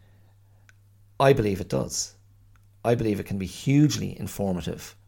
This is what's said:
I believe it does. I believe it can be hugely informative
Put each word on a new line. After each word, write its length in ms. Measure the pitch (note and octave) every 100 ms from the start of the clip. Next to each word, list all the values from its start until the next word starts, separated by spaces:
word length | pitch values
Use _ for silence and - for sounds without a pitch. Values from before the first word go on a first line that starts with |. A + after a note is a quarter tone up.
| _ _ _ _ _ _ _ _ _ _ _ -
I 140 | C#3
believe 260 | B2+ G#2 F#2+
it 100 | -
does. 440 | - - - - - _ _ _ - _ _ A2+
I 80 |
believe 260 | A#2+ A2+ G2+
it 60 | -
can 140 | G2+
be 80 | F#2
hugely 720 | - - C#3 D3 A2 G2 F#2
informative 760 | G2 - G2 F2+ E2+ F2 - -